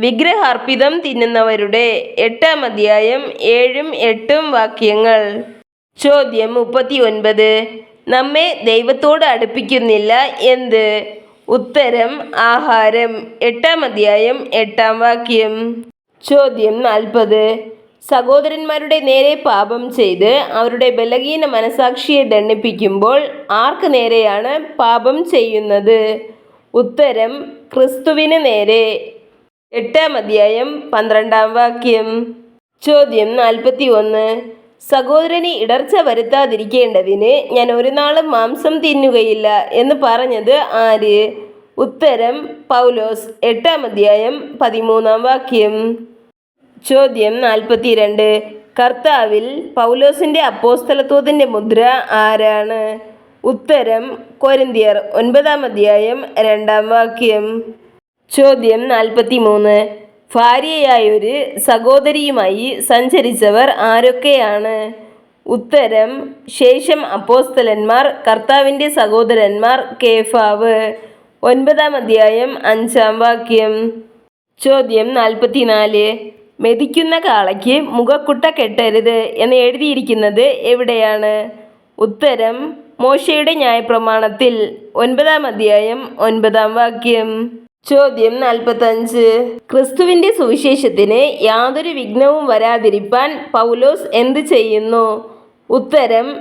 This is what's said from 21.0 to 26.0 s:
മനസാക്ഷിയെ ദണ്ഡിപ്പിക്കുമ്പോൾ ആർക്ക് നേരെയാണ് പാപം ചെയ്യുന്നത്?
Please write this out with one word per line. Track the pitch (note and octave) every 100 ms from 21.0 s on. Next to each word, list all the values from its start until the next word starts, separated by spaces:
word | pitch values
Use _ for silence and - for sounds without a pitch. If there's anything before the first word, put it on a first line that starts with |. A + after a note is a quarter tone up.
| A#3 B3 C4+ D#4 D4+
മനസാക്ഷിയെ | A#3 A3+ A#3 B3 B3+ - C#4+ A#3+
ദണ്ഡിപ്പിക്കുമ്പോൾ | G#3+ G#3+ G#3+ A#3 F3+ G3 G3 G#3 C#4 D4 - - G#3
ആർക്ക് | B3+ - F#4+
നേരെയാണ് | C4 A#3 A3+ G#3+ G3+ A#3+ D4+ D#4 -
പാപം | A#3 A#3 A#3 D4+ E4+
ചെയ്യുന്നത്? | C#4 A3+ G#3+ G#3+ G3+ G3+ A3+